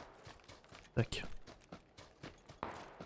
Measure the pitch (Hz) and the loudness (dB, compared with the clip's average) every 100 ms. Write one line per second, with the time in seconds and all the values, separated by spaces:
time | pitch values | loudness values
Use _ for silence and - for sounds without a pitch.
0 | - - - - - - - - - - | -8 -10 -12 -12 -12 -12 -12 -12 4 8
1 | 110 - - - - - - - - - | 8 8 2 2 -2 -10 -8 -10 -10 -14
2 | - - - - - - - - - - | -14 -8 -8 -6 -12 -2 -2 -2 -4 -8